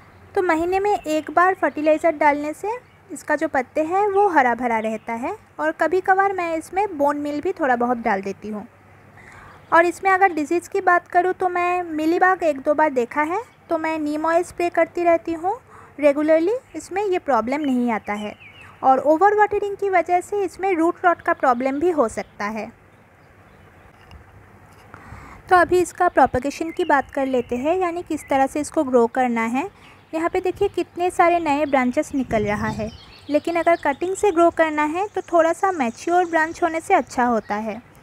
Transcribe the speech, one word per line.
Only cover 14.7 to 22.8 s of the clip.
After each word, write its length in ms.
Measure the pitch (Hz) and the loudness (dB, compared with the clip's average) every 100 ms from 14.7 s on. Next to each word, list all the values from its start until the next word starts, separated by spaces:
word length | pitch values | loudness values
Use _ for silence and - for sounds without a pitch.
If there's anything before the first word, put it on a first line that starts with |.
करती 340 | 339 330 - | 0 0 0
रहती 280 | 349 330 339 | 2 2 0
हूँ 240 | 330 349 480 - - - - | -6 -4 -6 -8 -20 -20 0
regularly, 580 | 285 285 302 320 339 494 - 320 | 2 2 4 2 2 -2 -6 -16
इसमें 280 | - 359 | -8 -4
ये 140 | 415 359 | -2 -2
problem 400 | - 240 220 285 | 0 0 0 -2
नहीं 300 | 294 247 240 | -2 0 0
आता 200 | 214 - | -4 -4
है। 220 | 208 208 - - - - - | -8 -8 -14 -20 -20 -20 -2
और 160 | 269 262 | 2 4
ओवर 320 | 262 311 392 | 4 4 4
वाटरिंग 420 | 415 415 415 403 403 | 4 2 0 -6 -4
की 120 | 403 | -2
वजह 300 | 370 330 359 | 0 2 -2
से 220 | 359 415 | -2 -4
इसमें 320 | 370 - 381 | -4 -4 -2
root 300 | 339 330 349 | 0 0 0
rot 160 | 370 339 | 0 0
का 100 | - | -2
problem 460 | 339 285 240 262 277 | 0 0 0 -2 -2
भी 100 | 339 | 0
हो 160 | 311 226 | 0 -2
सकता 360 | - 190 - 208 | -2 -12 -8 -8
है। 200 | 220 220 - | -8 -12 -16